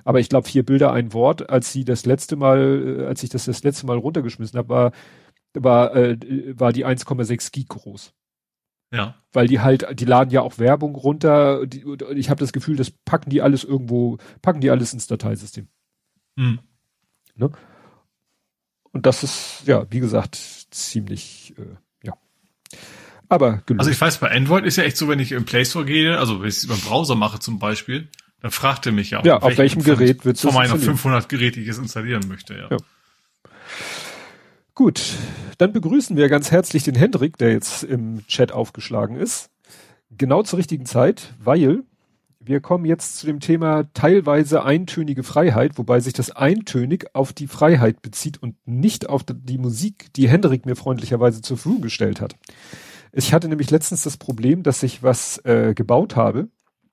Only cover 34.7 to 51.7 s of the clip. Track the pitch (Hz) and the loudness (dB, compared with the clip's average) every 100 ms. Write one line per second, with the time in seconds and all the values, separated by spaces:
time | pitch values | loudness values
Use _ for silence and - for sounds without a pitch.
34.7 | - 240 - - - - - - - 185 | 2 4 4 -8 -8 -10 -12 -14 0 2
35.7 | 214 160 269 269 156 143 147 143 170 - | 2 2 0 2 2 4 4 4 2 2
36.7 | 151 143 123 131 139 147 - 117 110 - | 0 0 2 2 2 -2 0 0 0 -4
37.7 | - 151 127 113 110 - - 123 - 113 | -10 -6 -6 -4 -10 -8 0 0 0 -8
38.7 | - - 113 107 127 233 - - _ _ | -8 -8 -4 -4 -6 -6 -8 -12 _ _
39.7 | - _ _ _ 110 135 156 214 180 180 | -20 _ _ _ -4 2 2 2 -2 -2
40.7 | 151 123 123 139 - - - 104 160 139 | -6 -2 2 2 2 -8 -6 0 4 4
41.7 | 208 262 _ _ _ _ _ 113 139 - | 2 -2 _ _ _ _ _ -4 -4 0
42.7 | 180 160 165 - - 151 147 - 165 160 | 0 0 -2 -4 -8 -6 -6 0 0 2
43.7 | 156 147 - 151 196 147 147 147 151 131 | 0 -2 0 4 4 4 2 4 2 2
44.7 | 156 180 - 151 131 127 147 170 113 143 | 0 0 -6 -6 -6 -2 2 4 4 0
45.7 | 143 123 123 123 123 123 - 139 208 214 | -2 2 2 2 -4 -6 0 2 2 -2
46.7 | 127 123 180 - - 135 - 143 - 151 | -4 -2 -4 -4 -4 -4 -6 -14 2 4
47.7 | 160 113 110 110 - 147 - 120 - - | 6 4 0 -10 -10 -10 -10 -12 -12 -8
48.7 | 123 196 - - 139 - 120 127 127 127 | 0 0 -2 -4 -6 -4 -12 -8 -6 -4
49.7 | 113 202 - - - 123 160 175 131 127 | -4 -6 -8 -14 0 4 6 4 0 -2
50.7 | 123 - 123 113 120 120 110 - 127 156 | -6 -4 -4 -4 2 2 0 -8 -8 -2